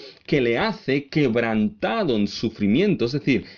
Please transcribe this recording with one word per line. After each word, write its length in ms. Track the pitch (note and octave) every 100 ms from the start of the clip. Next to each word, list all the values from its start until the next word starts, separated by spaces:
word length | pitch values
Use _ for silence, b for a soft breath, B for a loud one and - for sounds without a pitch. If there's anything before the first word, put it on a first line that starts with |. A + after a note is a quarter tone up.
| B B -
que 160 | D3
le 160 | A#2+ A#2
hace 500 | G#3+ G3 - C#3 C#3
quebrantado 1080 | D#3+ C#3 A2+ A#2 A2 G#2+ - F#3 A3+ F#3 A2+
en 120 | G#2
sufrimiento. 800 | - A#2 - G#2 A#2 G#3 D3+ A#2
Es 60 |
decir, 340 | C#3+ C#3 A#2+ B